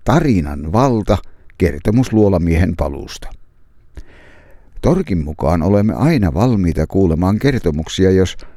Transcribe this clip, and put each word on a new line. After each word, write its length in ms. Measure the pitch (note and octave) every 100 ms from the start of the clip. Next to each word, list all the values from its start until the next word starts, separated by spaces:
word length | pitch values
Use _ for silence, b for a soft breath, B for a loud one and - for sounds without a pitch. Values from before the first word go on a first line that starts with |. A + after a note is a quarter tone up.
Tarinan 680 | - D#3 C#3+ G2 C#2+ D2 D2+
valta, 460 | G2+ C3+ A2+ G2 G#2 - b b -
kertomus 540 | F2+ - G#2+ A2+ B2+
luolamiehen 640 | A2 G#2 F#2 E2+ D#2+ F#2 E2+
paluusta. 540 | C#2+ C#2+ - - - - - _ - - - - b b b b b b b b
Torkin 440 | - G2+ - F2+
mukaan 380 | D2 - C#2 E2+
olemme 320 | E2+ G#2 G#2+
aina 400 | - C#3 D#3 F#2
valmiita 520 | D2 B2 A2 F2 D2+ D#2
kuulemaan 520 | F#2+ F#2+ D#2 F#2 G#2
kertomuksia, 720 | C3+ B2+ F2 D2+ D#2+ - F#2+
jos 260 | F#2+ F#2 - b